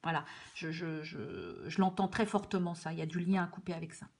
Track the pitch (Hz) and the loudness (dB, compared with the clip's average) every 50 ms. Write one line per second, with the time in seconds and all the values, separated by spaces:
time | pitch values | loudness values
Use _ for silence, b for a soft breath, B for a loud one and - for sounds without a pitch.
0 | - 165 165 151 156 B B B B B B - 170 160 160 165 170 165 160 156 | 0 2 2 2 0 B B B B B B -6 -4 -2 -2 -2 -2 -2 -2 -4
1 | 151 156 - - - - 92 92 87 87 - - - - 160 - 190 190 185 - | -4 -6 -6 -6 -6 -6 -6 -6 -6 -6 -8 -8 -6 -4 4 6 6 6 6 4
2 | 196 190 196 - 220 214 - 202 202 - - 190 180 175 175 165 - 156 165 165 | 0 2 4 4 2 4 4 0 0 2 0 2 2 2 -2 -4 -4 -4 -2 -2
3 | 160 160 156 175 175 175 196 190 175 175 - - 180 - 175 165 165 160 - - | -2 -2 0 0 4 4 4 4 4 0 -2 -8 -6 -4 -4 -4 -4 -8 -10 -12
4 | - - _ _ | -16 -16 _ _